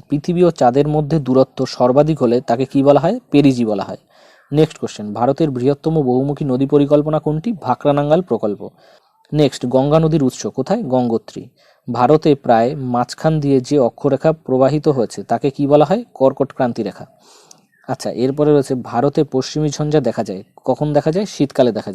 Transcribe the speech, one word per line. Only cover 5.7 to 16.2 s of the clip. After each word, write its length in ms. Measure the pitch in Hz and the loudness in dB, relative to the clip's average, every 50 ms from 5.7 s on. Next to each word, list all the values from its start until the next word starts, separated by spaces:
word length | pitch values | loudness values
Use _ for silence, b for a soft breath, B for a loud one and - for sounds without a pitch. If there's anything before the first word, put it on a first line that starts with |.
| 143 - - 160 160 160 | -2 -2 -2 -2 -2 0
বহুমুখী 420 | 139 123 123 127 135 143 143 - 156 | 0 0 0 0 0 -2 -4 -4 -4
নদী 200 | 139 127 127 135 139 147 | -4 -2 -2 0 2 2
পরিকল্পনা 460 | 147 143 139 147 151 147 156 151 151 | 2 4 4 4 2 2 2 -2 -2
কোনটি? 300 | - 156 151 156 - 240 226 156 | -2 -2 -4 -2 -4 -6 -6 -6
ভাকরানাঙ্গাল 600 | - 127 123 - - 147 143 143 147 147 156 180 | -4 -4 -4 -2 0 0 0 0 2 2 0 0
প্রকল্প। 400 | 185 - 117 - - 104 101 - 98 98 _ b b b b b b b b b b b | 0 -2 -4 -4 -2 -4 -6 -6 -10 -18 _ b b b b b b b b b b b
নেক্সট, 300 | 147 151 147 135 - - - | 0 2 2 2 0 -2 -6
গঙ্গা 340 | 123 123 131 135 147 151 160 | 0 0 2 2 4 2 2
নদীর 240 | 165 156 156 160 135 | 2 2 0 2 0
উৎস 180 | 127 - - - 107 - - | 0 -2 -4 -10 -10 -6 -6
কোথায়? 240 | 131 - 196 240 208 | -4 -4 -4 -4 -4
গঙ্গোত্রী। 580 | 127 127 127 123 120 113 107 - - - - - - _ b b b b b b 131 | -2 0 0 0 0 -2 -4 -4 -8 -18 -18 -18 -18 _ b b b b b b -8
ভারতে 440 | 120 120 127 131 156 151 - 160 143 | -2 0 2 4 4 4 4 2 0
প্রায় 340 | 139 - 127 117 113 117 127 156 147 131 123 123 | 0 2 2 2 2 2 0 -2 -6 -6 -4 -2
মাঝখান 400 | 123 123 - - - - 160 160 156 | -2 -2 -4 -6 -4 -2 -2 0 0
দিয়ে 180 | 143 143 139 131 | 0 2 0 0
যে 140 | 123 - 143 147 | 0 2 0 2
অক্ষরেখা 500 | 123 113 - - - 139 135 127 - 160 156 160 - | 2 0 -2 -2 -2 -2 -2 2 0 0 -2 -2 -4
প্রবাহিত 400 | - 131 127 135 131 147 151 143 156 | -4 0 2 2 2 2 0 0 0
হয়েছে 320 | 139 135 107 - - - 98 | 0 0 -2 -4 -4 -12 -6
তাকে 240 | - 117 113 - 143 - | -4 -4 -2 -2 -4 -2
কী 80 | - 143 139 | -2 0 2
বলা 180 | 147 147 147 139 | 4 4 4 4
হয়? 120 | 190 240 240 _ _ | 0 -4 -4 _ _
কর্কট 360 | - | 0